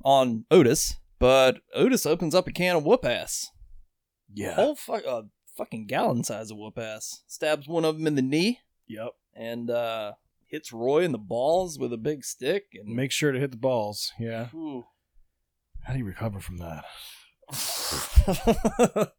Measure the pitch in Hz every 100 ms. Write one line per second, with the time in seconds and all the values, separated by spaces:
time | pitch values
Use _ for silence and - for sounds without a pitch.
0 | 135 135 127 113 - 180 123 151 - -
1 | - _ 127 135 131 120 _ - 202 254
2 | 147 165 170 180 180 - 180 170 147 247
3 | 131 107 80 - - - - - - _
4 | _ _ _ 101 107 - 247 285 - 233
5 | - 123 107 _ _ - - 113 104 135
6 | 233 120 117 104 110 107 107 110 110 110
7 | - - _ - 156 151 139 165 160 156
8 | 156 143 131 151 190 247 _ _ _ 107
9 | 117 - _ - 117 117 120 120 117 113
10 | 104 107 _ _ _ 151 - 113 120 147
11 | 180 117 101 117 135 170 180 143 123 117
12 | 113 151 - - 127 196 - 98 104 117
13 | 135 - 151 127 139 120 131 123 104 101
14 | - - 113 113 120 156 156 131 - _
15 | _ _ _ _ _ _ _ - - 131
16 | 107 87 113 101 - 87 85 78 - -
17 | - - _ _ - 135 - - - -
18 | - - - 180 - 214 233 - 233 -
19 | 208